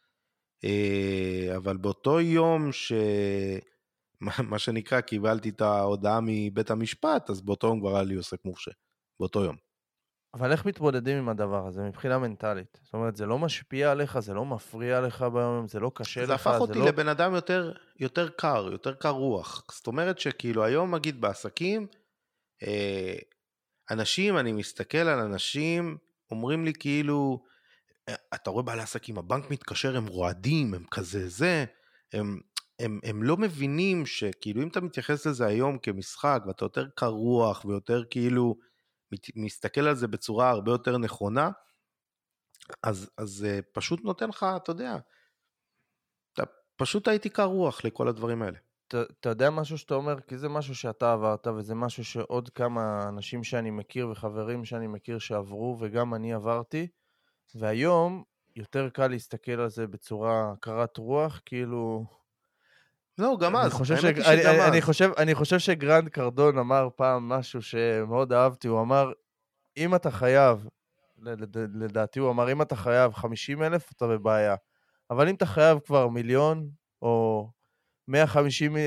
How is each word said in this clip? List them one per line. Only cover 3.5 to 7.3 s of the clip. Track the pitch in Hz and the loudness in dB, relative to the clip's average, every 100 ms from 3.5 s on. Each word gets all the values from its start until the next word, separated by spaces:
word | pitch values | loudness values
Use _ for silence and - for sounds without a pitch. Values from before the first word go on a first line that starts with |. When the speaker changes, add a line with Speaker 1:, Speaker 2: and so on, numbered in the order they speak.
| 95 - | -6 -10
Speaker 1:
<laughs> | _ _ _ _ - | _ _ _ _ -10
מה, | 98 - | -8 -4
מה | 113 104 | -4 -2
שנקרא, | - 113 104 127 | -2 -4 0 -2
קיבלתי | 120 107 107 110 110 | 0 -2 0 0 -2
את | 98 | 0
ההודעה | 107 104 101 101 101 110 | 2 2 2 0 2 2
מבית | 113 107 104 101 107 | 0 -2 -2 -2 -2
המשפט, | 110 113 - 311 294 | -2 -4 -4 0 0
אז | - | -2